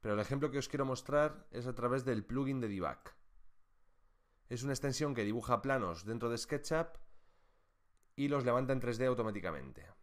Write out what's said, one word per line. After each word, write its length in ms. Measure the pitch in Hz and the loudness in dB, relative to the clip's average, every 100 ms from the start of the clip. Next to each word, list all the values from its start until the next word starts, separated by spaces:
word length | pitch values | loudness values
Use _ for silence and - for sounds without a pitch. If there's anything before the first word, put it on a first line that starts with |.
Pero 140 | 113 104 | 0 0
el 40 | |
ejemplo 320 | 104 139 151 | 2 0 0
que 60 | 143 | 0
os 100 | 127 | -2
quiero 160 | 143 | -2
mostrar 640 | 135 127 - 147 151 - - | 0 -2 2 2 4 0 -10
es 160 | - 120 | -8 -6
a 60 | |
través 300 | 123 120 131 | -2 2 2
del 220 | 131 113 104 | 2 0 0
plugin 340 | 123 135 135 | 0 0 0
de 80 | 113 | 0
Debug. 320 | 101 82 64 - - - - - - - _ - _ _ _ _ _ - | 0 -2 -4 -12 -20 -20 -20 -20 -20 -20 _ -20 _ _ _ _ _ -10
Es 140 | 120 | -4
una 100 | 135 | -2
extensión 420 | 131 143 127 147 127 | 0 0 0 0 2
que 80 | |
dibuja 380 | 104 113 117 123 | 2 0 2 2
planos 420 | 135 135 98 82 | 4 2 2 -2
dentro 260 | 98 113 117 | -4 -2 0
de 80 | 117 | -2
SketchUp 600 | - 147 - 160 165 - - - - _ _ _ _ _ _ _ _ - | -2 -4 0 0 0 -4 -14 -16 -20 _ _ _ _ _ _ _ _ -2
y 100 | 139 | 0
los 160 | 143 | 2
levanta 300 | 123 120 131 | 4 2 4
en 80 | 135 | 0
tres 160 | 120 113 | 0 2
D 80 | 127 | 2
automáticamente. 840 | 123 110 101 90 73 67 64 - - | 2 0 0 -4 -4 -8 -14 -18 -18